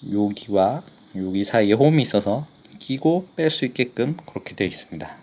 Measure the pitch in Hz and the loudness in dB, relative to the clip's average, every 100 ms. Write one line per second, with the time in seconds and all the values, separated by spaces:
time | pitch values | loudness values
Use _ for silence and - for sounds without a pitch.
0 | - 101 104 101 - 101 95 139 - - | -4 -2 -2 -2 -2 2 2 2 -10 -20
1 | - 95 92 95 101 117 104 110 143 160 | -14 -8 -4 -2 0 2 4 6 6 6
2 | 123 104 101 113 147 - - - - 135 | 4 0 0 -2 -4 -16 -20 -16 -8 -2
3 | 156 175 185 - 160 - 131 - 127 - | 0 0 -2 -2 -2 0 -4 -2 -4 0
4 | 123 165 - - - - 92 - - 82 | -2 -2 -8 -12 -12 -2 -2 -2 -12 -12
5 | - - | -12 -14